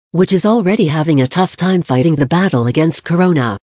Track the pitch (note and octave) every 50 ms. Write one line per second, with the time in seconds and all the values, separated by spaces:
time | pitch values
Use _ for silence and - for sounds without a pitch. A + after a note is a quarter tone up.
0 | _ _ - E3 F#3+ - F#3+ F3+ - G#3 A3+ A#3+ G3 F3+ G#3 A3 G3+ D3+ D3+ D#3+
1 | D3+ E3 D#3 C#3 B2+ B2+ - F#3 F#3 F3+ - - E3+ F#3 F#3+ F3+ D#3+ - C3 B2+
2 | C3+ E3+ D#3 C#3+ D3 C3 E3 F3 F#3+ F#3+ - B2 A#2 B2 A#2+ D#3 D#3+ D#3+ D#3 -
3 | - - E3+ E3+ F#3 F3+ F3 D3 B2 A#2 G2+ G2+ _